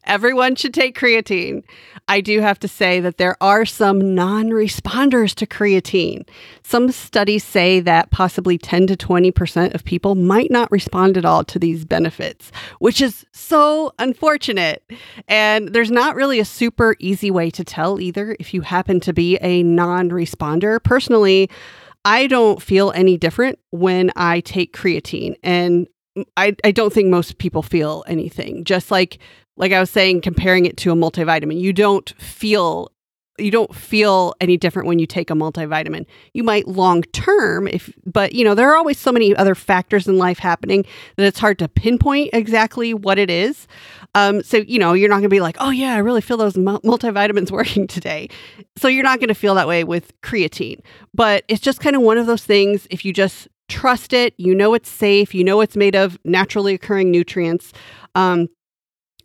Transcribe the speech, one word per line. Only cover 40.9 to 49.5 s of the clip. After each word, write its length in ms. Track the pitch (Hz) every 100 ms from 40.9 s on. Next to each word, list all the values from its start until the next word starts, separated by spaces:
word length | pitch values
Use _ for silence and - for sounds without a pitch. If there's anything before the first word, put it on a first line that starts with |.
| - - -
that 100 | 202
it's 140 | -
hard 180 | 214 202
to 80 | 165
pinpoint 600 | - 220 240 285 277 294
exactly 600 | 233 220 226 220 - 233
what 240 | 226 196 196
it 120 | 196
is. 380 | 170 208 294 - - - - - 202
Um, 280 | 202 202
so, 140 | - 226
you 200 | 208 240
know, 160 | 175
you're 160 | 180 202
not 80 | 202
gonna 120 | 202
be 100 | 196
like, 180 | 170 -
"Oh 120 | 269
yeah, 240 | 262 262 226
I 20 |
really 240 | 208 240
feel 160 | - 240
those 200 | 214 190
mu-, 220 | 185 202
multivitamins 720 | 214 233 240 202 208 202 185
<laughs> 80 | 190
working 280 | 240 - 190
today." 420 | - 180 156 - - - - - -
So 100 | 269
you're 160 | 262
not 160 | 269 254
gonna 140 | 240
feel 220 | 208 208